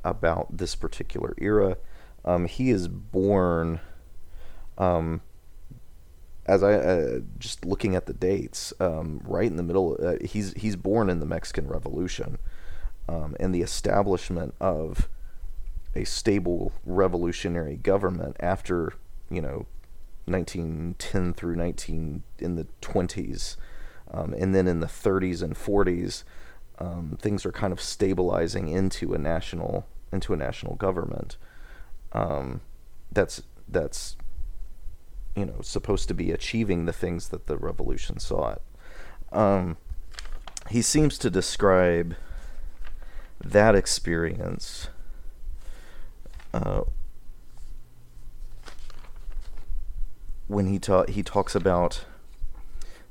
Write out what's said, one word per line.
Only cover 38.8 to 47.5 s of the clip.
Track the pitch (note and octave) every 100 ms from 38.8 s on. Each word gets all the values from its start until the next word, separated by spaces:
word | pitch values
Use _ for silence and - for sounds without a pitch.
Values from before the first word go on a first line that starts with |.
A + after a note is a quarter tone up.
| - - - - -
Um, | - G#2 G2 F2+ D#2 - - - - - - - - -
he | A#2+
seems | A2 D3+ C#3 -
to | A2
describe | F#2 F2 - G2+ F#2 F2+ E2+ E2+ - - - - - - - - - - - - -
that | F#2 G2+ A2
experience, | G2+ - - - E2+ E2 F2 F2+ F2+ - - - - - - - - - - - - - - - - - - -
uh, | - - G1+ - - - - - - -